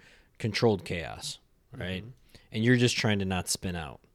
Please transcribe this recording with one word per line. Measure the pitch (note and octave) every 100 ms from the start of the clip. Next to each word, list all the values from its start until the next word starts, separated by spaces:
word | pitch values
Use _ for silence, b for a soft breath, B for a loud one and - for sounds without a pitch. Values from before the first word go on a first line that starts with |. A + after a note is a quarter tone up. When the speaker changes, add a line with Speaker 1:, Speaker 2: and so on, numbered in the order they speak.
| b b b b
Speaker 1:
Controlled | A#2 G2+ A#2+ G2+ -
chaos, | F2+ C2+ G#1+ - - _ _ _ -
right? | F2 F#2
Speaker 2:
Mm-hmm. | A2 - b b b
Speaker 1:
And | A2
you're | A#2 B2
just | A#2+ -
trying | A2+ G#2
to | F#2+
not | F#2 -
spin | - F#2+ F2
out, | D2 - _